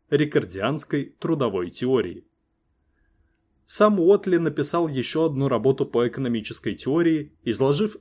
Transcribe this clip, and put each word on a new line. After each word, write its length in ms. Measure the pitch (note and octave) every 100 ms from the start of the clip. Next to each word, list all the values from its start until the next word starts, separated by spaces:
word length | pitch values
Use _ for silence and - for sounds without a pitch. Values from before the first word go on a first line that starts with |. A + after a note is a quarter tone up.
| _
рикардианской 1080 | D3 D3 D3 G#2 F#2+ A2 D3 - D3 C3+ _
трудовой 500 | D#3+ D#3 A#2+ F#2+ F2+
теории. 560 | - B2 C3 F2+ F2 - _ _ _ _ _ _ _ _ _ _ _ _ _ -
Сам 340 | - G#3+ G3+
Уотли 380 | E3+ G3+ F#3+ F3
написал 500 | D#3+ D3 C#3 E3+ E3
ещё 380 | C3 A#2 D#3 D#3+
одну 220 | C3+ C3+
работу 380 | A#2 B2+ C3+ C#3
по 220 | A#2 A#2+
экономической 680 | C3+ C3 A#2 A2 - A2+
теории, 600 | F#2+ B2+ D#3+ E3+ D#3 D3 _
изложив 540 | B2 G#2 C3+ D3 G#3+ -